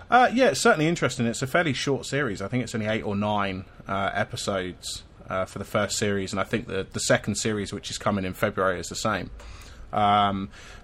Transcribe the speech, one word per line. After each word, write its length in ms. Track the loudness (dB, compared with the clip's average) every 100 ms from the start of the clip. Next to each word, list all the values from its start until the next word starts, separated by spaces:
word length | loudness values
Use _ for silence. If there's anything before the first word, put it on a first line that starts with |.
| 2
Uh, 180 | 6 6
yeah, 140 | 6 4
it's 120 | 6
certainly 280 | 4 6 4
interesting. 360 | 2 0 0 -2
It's 140 | 0
a 60 | 0
fairly 260 | 2 2
short 320 | 0 0 -2
series. 380 | -2 -2 -2 -4
I 60 | -4
think 160 | -4
it's 100 | -2
only 140 | -4 -2
eight 140 | -2
or 120 | -2
nine, 500 | 0 2 2 0 -4 -10 -16 -6
uh, 240 | -2 -2
episodes, 920 | -2 -4 -4 -2 -2 -2 -8 -10 -12 -14 -20 -6
uh, 160 | -4
for 160 | -4 -6
the 40 |
first 320 | -4 0 0 0
series, 340 | 0 0 -2
and 80 | -2
I 40 |
think 220 | -2 -2 -2
the, 180 | -6 -4
the 80 | -4
second 360 | 2 2 2 -2
series, 360 | -2 -2 -4
which 180 | -6 -8
is 60 | -4
coming 260 | 0 0
in 100 | -2
February, 460 | -2 -2 2 2 0
is 80 | -4
the 80 | -4
same. 340 | -2 -2 -4 -12 -16 -16 -16 -16 -4
Um, 580 | 2 6 6 6 2 -4 -10 -18 -2